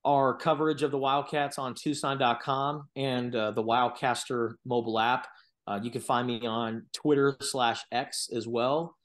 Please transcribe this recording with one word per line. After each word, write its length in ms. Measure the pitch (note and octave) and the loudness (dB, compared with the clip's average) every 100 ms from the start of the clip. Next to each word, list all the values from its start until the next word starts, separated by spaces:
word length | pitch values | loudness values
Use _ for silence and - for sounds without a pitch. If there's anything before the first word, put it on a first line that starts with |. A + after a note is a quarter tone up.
our 320 | C3+ C#3+ C3+ A#2 | 4 4 4 2
coverage 460 | E3 D3 D#3 C#3+ | 0 2 2 2
of 80 | C#3+ | 0
the 80 | C#3 | 0
Wildcats 600 | C3+ C#3 - D3+ C#3+ - | 2 0 0 -2 -2 -2
on 160 | C3 | -6
Tucson 440 | A2+ D3+ C#3+ C#3+ C3+ | -4 -4 -2 -2 2
dot 240 | B2+ A#2 | 2 2
com 440 | - C3+ C#3 D3 C#3+ | 0 0 0 -4 -10
and, 400 | C#3 C3+ B2 B2 | -4 -2 0 -2
uh, 180 | A#2+ G#2+ | -2 0
the 100 | G#2+ | 0
Wildcaster 920 | A2 A#2+ B2 - C3+ A#2+ - B2 A#2 - C3 | 2 2 2 0 -2 0 -2 -2 -2 -4 -2
mobile 320 | B2 A2+ A2 | -2 0 0
app. 280 | A#2 C3 - - _ _ - | 2 0 -4 -20 _ _ -6
Uh, 140 | G2+ | -6
you 80 | A#2 | -4
can 120 | A#2+ | -6
find 240 | A2+ B2 B2 | 0 0 0
me 200 | A#2 A#2 | -2 -2
on 380 | A2+ A2+ A2+ - | -2 -4 -6 -10
Twitter 420 | - D3+ C#3 C#3 C3+ | -4 2 4 4 0
slash 420 | - C3+ A#2+ A2 - | -4 0 2 0 -4
X 380 | A#2+ - - - A2+ | -4 -4 -8 -6 -6
as 100 | A2 | -2
well. 480 | A#2 B2 D3+ E3 _ | 0 2 0 -2 _